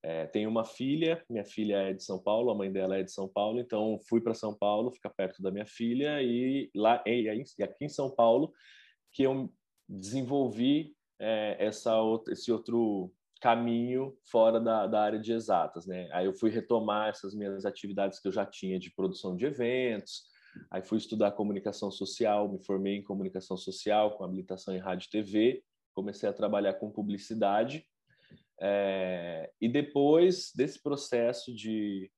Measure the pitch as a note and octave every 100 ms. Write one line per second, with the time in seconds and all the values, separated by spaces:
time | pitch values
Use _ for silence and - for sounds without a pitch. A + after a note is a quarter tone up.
0 | D#2+ E2 D#2+ G#2+ G#2+ A2+ A2+ - C3 D3+
1 | D#3+ E3 - A2+ G2 - G#2 G2+ F#2+ F#2+
2 | - F#2+ G2+ G#2+ B2 G2+ F#2+ F#2+ F#2 G2
3 | F#2 - F#2+ - G#2 A#2+ A#2+ G#2+ G#2+ G#2
4 | - A#2 A#2 A2 G#2+ G#2 G2+ G#2 B2 B2
5 | G#2 - F#2+ - F#2+ G2+ G#2 - A#2 A#2+
6 | D3 D3 B2+ A#2+ B2+ C#3 - G2 A2 -
7 | G#2 A#2+ A2 G#2+ - - G2 - D3 -
8 | C3+ - A#2 A#2 D#3 _ - - - _
9 | _ - C3 C3 C3 _ _ _ _ F#2+
10 | F#2+ C3 B2 C#3 B2+ G#2+ B2+ D3 D#3 -
11 | _ _ G#2+ A2 G#2+ - G#2+ A2 A#2 A2
12 | A2 A2+ - - - A2+ A#2 A#2 A2+ G2+
13 | F2+ _ _ _ B2 A#2 A#2+ A#2 A#2+ B2+
14 | C3+ C3+ _ A#2 A2+ A2+ A#2 A2 G2 A2
15 | G#2+ G#2+ A2 A2+ A2 F#2 D#2 F2 F2 F2+
16 | F2 F2 F#2 F#2+ A2+ A2 - A#2 G#2+ G#2
17 | G#2+ G#2 G2 G#2 G2+ G2 G2+ - - G3
18 | G2 - G2 F#2 G2 - F#2+ F#2 F2+ -
19 | F#2+ F#2 F#2+ F2+ C3+ B2+ A#2+ B2+ B2+ G#2+
20 | - - - _ _ - - F#2 - A2
21 | - A2 G#2 G2+ G#2 G2 G#2 G2+ G2+ -
22 | G2 - A2 G#2 G2+ F#2+ - F#2+ G2 G2+
23 | G2+ G2 F#2+ F#2+ - F#2 - F#2 G#2 G#2
24 | G#2+ G#2 F#2 F#2+ F#2 F#2 - F#2 F#2+ F2+
25 | - G#2 G2+ G#2+ A#2 C3+ _ _ _ -
26 | G2+ G2 G#2+ G2+ G#2 G#2 G2+ F#2+ G#2+ G#2
27 | G#2 G2+ - A2+ G2+ G#2 A#2+ D3+ _ _
28 | _ _ _ - _ - G2 G2+ G2 F#2+
29 | F#2 F2+ E2+ E2 D#2+ _ A2+ C3+ C#3+ C#3+
30 | C#3+ D#3+ F3+ F3 - - C#3 - D3+ C#3+
31 | - B2 A#2 A#2+ - A#2 G#2+ A2 G#2 G2
32 | F#2+